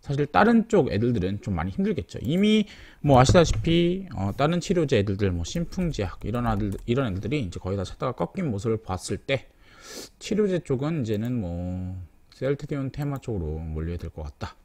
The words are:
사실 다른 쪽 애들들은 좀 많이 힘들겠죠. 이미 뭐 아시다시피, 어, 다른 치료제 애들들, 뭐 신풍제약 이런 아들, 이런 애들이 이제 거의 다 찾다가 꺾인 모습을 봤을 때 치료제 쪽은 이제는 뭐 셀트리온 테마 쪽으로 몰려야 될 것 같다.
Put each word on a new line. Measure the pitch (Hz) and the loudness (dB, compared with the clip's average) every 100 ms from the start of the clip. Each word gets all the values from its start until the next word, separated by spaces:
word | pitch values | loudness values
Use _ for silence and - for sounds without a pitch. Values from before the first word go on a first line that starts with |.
사실 | - 139 | -4 -2
다른 | 143 175 202 233 208 | 2 6 6 6 6
쪽 | 208 135 | 4 4
애들들은 | 98 117 120 92 101 | 2 2 2 0 -2
좀 | - | -2
많이 | 90 85 | -2 -2
힘들겠죠. | 92 196 196 - - | -2 -2 -2 -6 -8
이미 | 98 170 208 214 208 - - - | -2 2 4 4 2 -6 -20 -4
뭐 | 143 131 | 4 6
아시다시피, | 131 180 160 110 135 165 170 180 190 | 8 8 6 2 2 2 2 0 -6
어, | - 98 101 | -4 -4 0
다른 | 143 175 | 0 0
치료제 | - 180 151 117 | 0 0 4 2
애들들, | 101 98 101 | 2 2 0
뭐 | 87 | 0
신풍제약 | 82 170 170 - 175 147 95 - | -4 -4 -6 -2 -2 -2 -4 -4
이런 | - 117 120 | -6 -2 0
아들, | 107 104 98 - | 0 -2 -4 -2
이런 | 120 131 92 | 0 0 -2
애들이 | 101 147 | -4 -4
이제 | 90 92 | -4 -6
거의 | 92 98 | -4 -4
다 | |
찾다가 | 92 - 135 | -4 -6 -6
꺾인 | 123 170 - 175 | -4 -6 -4 -4
모습을 | 101 113 110 | -2 -2 -2
봤을 | - 92 - 101 | -4 -8 -6 -8
때 | - 135 - _ - - - - - _ | -2 -4 -4 _ -20 -20 -18 -16 -18 _
치료제 | - 202 214 180 | -6 0 0 0
쪽은 | - 127 143 165 | -2 -4 -2 -2
이제는 | 113 104 113 123 | -2 -2 -2 -4
뭐 | 92 87 90 90 92 92 87 _ _ | -4 -4 -4 -6 -6 -8 -14 _ _
셀트리온 | - 131 143 147 147 135 | -8 -4 -4 -4 -6 -6
테마 | 131 143 139 | -6 -6 -6
쪽으로 | - 107 78 78 | -6 -6 -4 -6
몰려야 | 82 78 82 87 | -6 -6 -6 -6
될 | 82 | -10
것 | - | -10
같다. | 73 - - - | -12 -10 -14 -14